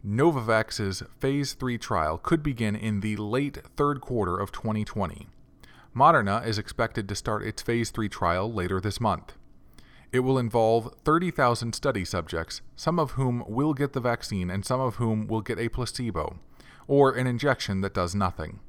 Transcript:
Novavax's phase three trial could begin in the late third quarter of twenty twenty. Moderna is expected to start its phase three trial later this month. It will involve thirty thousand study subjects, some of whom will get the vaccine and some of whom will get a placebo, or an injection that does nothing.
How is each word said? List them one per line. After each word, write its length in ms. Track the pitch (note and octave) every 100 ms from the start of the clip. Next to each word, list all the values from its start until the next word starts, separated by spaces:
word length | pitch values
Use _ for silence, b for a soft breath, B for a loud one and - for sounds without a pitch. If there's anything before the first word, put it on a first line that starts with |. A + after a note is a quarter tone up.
| G2+
Novavax's 960 | A2 E3 C#3+ A2+ A2 G#2+ - G2+ F#2+ - -
phase 340 | C3+ C#3+ C#3
three 240 | - B2+ A#2+
trial 400 | - G2 D#2 D#2+
could 220 | - E3
begin 320 | D3+ A#2+ A2 G#2
in 260 | A2 G#2
the 160 | G#2+ G#2
late 400 | G#2 B2 C#3+ - - -
third 240 | C#3+ C#3
quarter 380 | - A#2+ F#2 F2+
of 160 | G2
twenty 320 | - A2 G#2+ G#2
twenty. 420 | - F#2 - - - - - B B B A#2+
Moderna 500 | D3 D#3 G2 G#2 A#2+
is 140 | G#2+
expected 480 | - - A2+ - G2+
to 80 | G#2
start 260 | - G#2+
its 200 | G#2 -
phase 280 | - A#2 A2+
three 200 | - G#2+
trial 420 | - F2+ F2 G#2+
later 300 | G#2+ F2+ F#2+
this 180 | G2+ -
month. 320 | A2+ F2 - - - - - B B B B
It 80 | B2+
will 180 | B2+ C3
involve 560 | A#2 A#2 A2+ A#2 A#2 - -
thirty 260 | D#3+ F3+
thousand 420 | - B2+ A#2 A#2
study 300 | - C#3+ G#2 F2+
subjects, 560 | F2+ D#2+ E2 E2 - - -
some 240 | - E3+
of 120 | D3
whom 340 | - C3 A#2+ -
will 260 | A2 D3+
get 200 | C#3 C#3+
the 80 | C#3
vaccine 500 | A#2+ A#2 - G2+ F2+
and 120 | F#2+
some 180 | - C3
of 140 | C3 A2
whom 300 | A#2 A2 G#2
will 160 | A2
get 160 | G#2 G2+
a 120 | A#2
placebo, 680 | - A#2+ - A#2+ F2 D2+ E2+ - B B B -
or 300 | C#3 C3+ B2
an 100 | B2+
injection 540 | A#2+ C#3+ B2+ - F#2+
that 120 | F#2+
does 200 | G2 F2
nothing. 460 | G2 F#2+ - D#2 G2